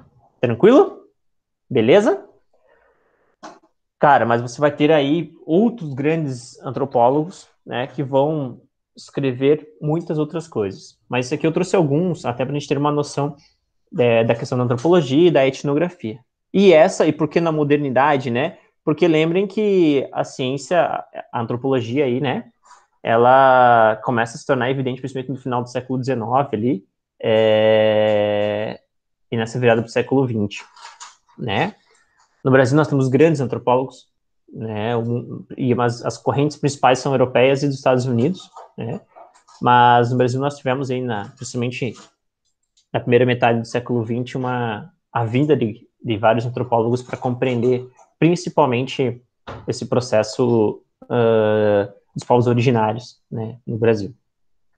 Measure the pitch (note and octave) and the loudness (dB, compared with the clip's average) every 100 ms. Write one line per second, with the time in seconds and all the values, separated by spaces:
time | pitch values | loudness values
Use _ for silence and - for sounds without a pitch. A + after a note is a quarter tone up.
0 | - _ _ - B2 A2 G3+ C#4 G4 - | -20 _ _ -6 -4 2 6 6 4 -2
1 | _ _ _ _ _ _ - A#2 A2 F#3+ | _ _ _ _ _ _ -4 0 4 4
2 | A#3 G4 - _ _ _ _ _ _ _ | 4 -2 -8 _ _ _ _ _ _ _
3 | _ _ _ _ - - _ _ _ - | _ _ _ _ -20 -20 _ _ _ 0
4 | D3 C3 A2+ A#2+ B2 - C#3+ C#3+ D3 D#3 | 4 4 4 0 -2 -2 -2 2 2 2
5 | C#3 E3 D#3 - - E3 A#3 A#3 D#3 B2+ | 2 -2 -4 -12 -2 2 2 -2 -10 -4
6 | C#3+ E3 D3 B2 - - C3+ B2 C3+ B2 | -2 -2 -4 -8 -14 -14 -10 -6 -2 2
7 | A#2+ D3 E3 - - _ - A#2+ B2+ - | 2 2 -4 -10 -20 _ -10 -8 -8 -8
8 | C3 C3+ C#3+ D#3+ C3 A2+ _ _ _ - | -2 0 0 -2 -8 -12 _ _ _ -20
9 | - - C#3 B2 C3+ D3+ - - D3 D#3+ | -12 -4 -4 0 0 0 -2 -10 -4 -4
10 | E3 D#3 D3 D#3+ D#3+ A#2 G2 - - _ | -4 -4 -4 -6 -8 -6 -6 -6 -20 _
11 | - B2 B2+ D3+ D#3+ E3 F3 G3 D3 D3 | -8 -6 -4 -2 -2 -2 -2 0 0 0
12 | F3+ D3 B2 A#2+ C3 D3 - C#3 D3 D3 | -2 -4 -6 -6 -4 -6 -4 -2 0 -2
13 | C#3+ - C#3+ - _ _ _ _ _ F3+ | -4 -4 -6 -6 _ _ _ _ _ 0
14 | A#2+ A2+ A#2 A#2 - B2 B2 A#2+ E3 F3+ | 2 2 2 -2 -2 -2 -2 -2 2 2
15 | C3 C#3 F3 C#3+ C3+ C3 D3 C#3+ F3 - | 2 2 4 4 2 -2 -4 -2 -4 -6
16 | A2 A2+ _ _ _ F#3 G3 D#3 F#3 - | -12 -12 _ _ _ 2 6 6 6 4
17 | E3 D3 F#3 F3+ E3+ D3+ D3 D3 C#3+ B2 | 0 0 -2 0 0 0 2 0 2 2
18 | D3 C#3+ B2+ A#2+ D#3+ - _ _ - D3+ | 2 0 -2 -2 -4 -6 _ _ -4 2
19 | F3+ D#3 D#3+ F3 G3+ A3 G#3 F#3+ D#3+ C#3 | 2 4 2 0 -2 -2 0 2 2 2
20 | - - C#3+ - B2+ C#3 - F3 D3 - | -2 -6 -8 -4 -6 -6 -2 0 0 -2
21 | - - - A#2 A2+ A#2+ C3 C3 A2+ B2+ | -10 -16 -10 -8 -6 -4 -2 -2 -2 -2
22 | C3+ B2 C#3 F#3 - _ _ - _ _ | 0 -2 -2 -4 -8 _ _ -20 _ _
23 | - A#2 A#2+ C3 C3+ B2+ B2 A#2 A2 A2 | 0 4 6 6 6 6 6 6 4 0
24 | - A#2+ A#2 D#3 - C3 A#2+ C3+ B2+ B2+ | -4 -2 -4 -6 -4 -2 -2 -4 -4 -6
25 | C3+ C3 B2+ B2+ C3 B2 A#2+ B2+ - C3 | -10 -10 -10 -10 -6 -6 -6 -10 -6 -6
26 | B2 B2 A2 B2+ C#3+ G#2 A#2+ F#3+ _ _ | -4 -4 -2 -2 -2 -2 -2 -4 _ _
27 | _ - A#2+ A2 A2 G#2+ A2 A2 A2 G#2+ | _ -8 0 2 4 4 4 4 4 2
28 | G#2+ G#2 G#2 G#2 G#2 G#2 A2 - _ _ | 2 2 0 0 -2 -4 -6 -10 _ _
29 | _ _ - A#2 A2+ B2+ B2 A#2 A2+ B2 | _ _ -8 -6 -6 0 2 2 0 -4
30 | A#2 C3 B2+ A2 G#2 - - - - - | 0 0 0 -2 -4 -8 -20 -20 -20 -20
31 | - _ _ - A#2+ G2+ F#3 - _ _ | -20 _ _ -12 -6 -4 -4 -8 _ _
32 | _ _ _ _ C3+ C3 B2 D3 D3 C#3+ | _ _ _ _ 2 4 4 2 2 0
33 | C3 B2+ E3 C#3+ B2 A#2+ B2 B2+ C3+ - | 2 4 4 2 -4 -4 0 0 -2 -12
34 | _ _ _ _ _ A#3 A2 G#2+ A2 A#2+ | _ _ _ _ _ -14 -10 -6 -4 -4
35 | A#2 A#2+ - - - - B2+ A#2 A#2+ B2 | -4 -6 -8 -16 -14 -6 -2 0 0 -2
36 | - - - B2+ D3 - D3 - B2+ C3 | -8 -6 -4 -2 -2 -2 -6 0 2 2
37 | C#3+ C3 B2 A#2+ C3 C3+ C#3+ C3+ C3+ B2+ | 0 0 2 2 2 2 -2 -2 0 0
38 | B2+ A#2 C#3 F#3 - - - - A#2 F3 | 0 0 0 -2 -12 -20 -20 -12 -10 -10
39 | _ - - _ _ - B2 B2 A#2+ A#2+ | _ -20 -20 _ _ -4 4 6 6 6
40 | A#2+ B2+ B2+ C3 C#3+ C#3+ C3+ C3 C3 B2+ | 4 2 0 0 -4 -4 -4 -4 -4 -6
41 | B2 G#2+ G2+ - B2 B2 A#2+ B2 B2+ - | -4 -6 -8 -14 -12 -6 -6 -6 -8 -10
42 | - _ _ _ _ _ _ _ _ A#2+ | -20 _ _ _ _ _ _ _ _ -8
43 | B2+ A#2+ B2+ A#2+ B2 A#2 A2+ A#2+ B2 A#2+ | 2 2 4 2 0 0 -4 -8 -4 -6
44 | A2 A#2+ B2 C3+ B2+ B2 A#2 G#2 D#3+ _ | -4 -6 -6 -8 -6 -4 -6 -8 -12 _
45 | _ B2 A2+ C3 D3+ C3+ A#2 - _ _ | _ -4 -2 0 2 2 0 -6 _ _
46 | - G2+ A2 A#2 A#2+ B2 A#2+ A#2+ A2+ B2 | -6 0 2 2 -2 -6 -2 0 0 -2
47 | - - B2+ B2 B2+ A#2+ B2 B2 B2+ _ | -6 -6 -6 -2 -2 0 0 0 -4 _
48 | _ - D#3+ F3 F3 - C#3 A#2+ C3 - | _ -2 0 0 -2 0 2 0 -4 -4
49 | B2+ B2 _ _ - - - - A#2 B2 | -4 -4 _ _ -20 -14 -8 -8 -2 -2
50 | - G#2+ G#2+ - B2 A#2 G#2+ - _ _ | 0 0 0 0 0 2 0 -2 _ _
51 | - B2 A#2 A2+ G#2+ G#2+ G#2+ G2+ G2+ - | -4 0 2 2 2 2 2 0 -2 -8
52 | _ - - B2 A#2+ A#2+ A#2+ A2+ G#2+ A2+ | _ -10 0 2 2 2 2 2 0 -4
53 | - - - B2 A2 A#2+ - A2+ A2+ G#2+ | -12 -20 -14 -12 -10 -12 -10 -2 0 0
54 | G2+ - _ _ _ _ _ | -4 -14 _ _ _ _ _